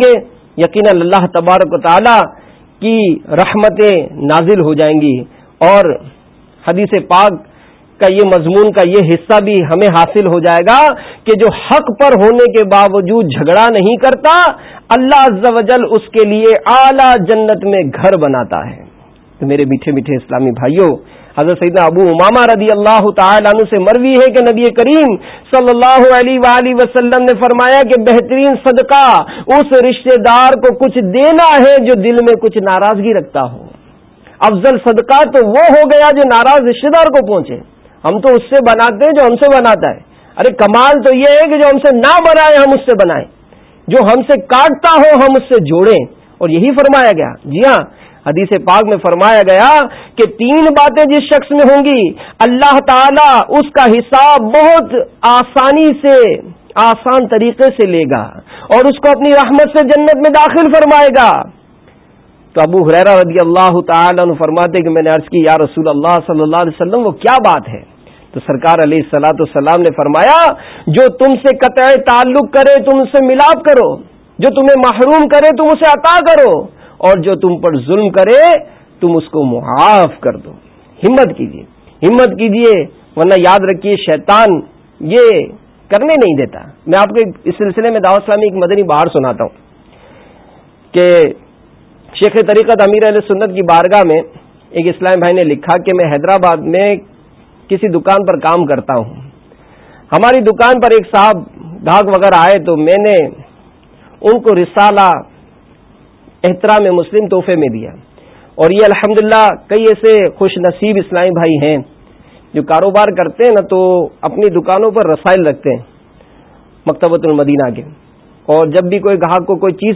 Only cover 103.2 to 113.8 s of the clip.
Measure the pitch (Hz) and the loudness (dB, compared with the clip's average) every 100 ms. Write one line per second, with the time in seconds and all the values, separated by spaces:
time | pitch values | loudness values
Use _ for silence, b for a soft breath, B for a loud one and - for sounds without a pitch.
103.2 | 135 - - _ _ _ _ b b b | -2 -8 -20 _ _ _ _ b b b
104.2 | 208 233 220 185 175 214 208 202 190 151 | 0 0 0 -2 -2 0 0 2 0 0
105.2 | - _ _ _ _ _ _ _ _ _ | -8 _ _ _ _ _ _ _ _ _
106.2 | _ _ 180 180 208 214 196 180 165 208 | _ _ -4 -2 0 0 0 -2 -2 -4
107.2 | 208 185 185 175 139 110 107 85 _ b | -2 -4 -2 -2 -4 -6 -14 -20 _ b
108.2 | b b b - 160 196 214 202 208 214 | b b b -4 -2 2 0 0 -2 -2
109.2 | 214 220 214 - - 214 220 208 220 214 | 0 2 0 -2 -4 -2 0 0 2 2
110.2 | 180 - 190 185 175 175 208 202 180 180 | 0 -2 -4 -2 -4 -4 -4 -4 -4 -4
111.2 | 185 170 165 151 147 147 139 _ _ b | -2 -2 -2 -2 -2 -4 -8 _ _ b
112.2 | b b _ 151 143 160 196 196 208 185 | b b _ -10 -2 -2 0 0 0 -2
113.2 | 165 - 240 214 170 185 | -6 -2 0 0 -2 -2